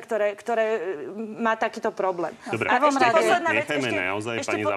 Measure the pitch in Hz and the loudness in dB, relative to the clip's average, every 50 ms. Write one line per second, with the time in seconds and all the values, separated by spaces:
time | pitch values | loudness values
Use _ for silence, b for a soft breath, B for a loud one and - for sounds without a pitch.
0 | - - 226 208 208 208 202 208 - - 233 220 220 220 226 214 - 185 180 147 | -6 -4 -2 0 0 0 -2 -4 -4 -2 0 2 2 2 0 -2 -2 -4 -6 -6
1 | 131 127 196 208 226 214 214 151 233 226 220 220 233 214 - 233 - 220 175 - | -8 -10 -8 -10 -10 -10 -6 -2 0 0 0 0 -2 -4 -4 -4 -4 -4 -2 0
2 | 190 190 185 175 170 160 - - - 233 - 110 - - 220 247 285 294 277 269 | -2 -2 0 -2 -4 -6 -6 -10 -8 -6 -6 -4 0 2 2 4 4 4 4 4
3 | 254 240 330 320 - - 359 349 339 330 311 - - - 147 143 135 120 104 98 | 4 4 6 4 4 4 2 2 2 2 0 0 0 0 0 0 0 0 0 0
4 | 90 92 98 107 107 120 117 117 - - 104 104 107 101 101 | 0 0 -2 -2 -2 -4 -4 -4 -2 -2 -2 0 0 -2 -2